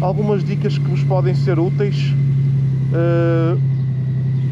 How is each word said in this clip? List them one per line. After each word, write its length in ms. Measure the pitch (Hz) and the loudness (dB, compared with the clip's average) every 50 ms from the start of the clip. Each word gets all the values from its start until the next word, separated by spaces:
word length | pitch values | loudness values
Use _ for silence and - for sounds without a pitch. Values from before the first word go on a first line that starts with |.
algumas 420 | 185 185 196 202 202 208 208 190 - | 0 0 0 0 0 0 0 0 0
dicas 340 | 196 202 - - 202 - | -2 -2 -2 -2 0 0
que 80 | - - | 0 0
vos 160 | - 185 - - | 0 0 0 0
podem 280 | - - - - 185 - | 0 0 2 2 2 0
ser 240 | - - 190 175 | 0 0 2 2
úteis, 560 | 165 170 190 - - 202 202 - 143 139 - - 139 139 139 135 135 139 135 135 - - - - - 135 - 165 | 2 0 0 0 0 0 0 0 0 0 0 0 0 0 2 2 0 0 0 0 0 0 0 0 0 -2 0 0
eh, 640 | 165 170 170 170 170 170 165 165 165 165 165 165 170 - - - - - - - - - - - - - - - - - - | 0 2 2 2 2 2 2 2 2 0 0 0 0 0 0 0 -2 -2 -2 -2 -4 -4 -2 -2 -2 -2 -2 -2 -2 -2 -2